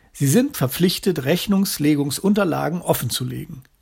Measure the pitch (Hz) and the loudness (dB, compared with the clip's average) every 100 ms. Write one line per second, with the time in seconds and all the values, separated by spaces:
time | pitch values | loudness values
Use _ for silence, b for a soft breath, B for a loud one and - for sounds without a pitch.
0 | b - 139 185 277 - 131 - 185 - | b -2 2 4 2 0 -2 2 0 2
1 | 202 156 131 175 - 196 196 - 147 147 | -2 -2 0 0 2 0 0 0 2 2
2 | 143 131 190 208 190 139 139 175 - - | 0 0 0 2 2 0 -2 -4 0 0
3 | 123 - 123 127 143 139 - _ | 0 -4 -6 -8 -10 -14 -18 _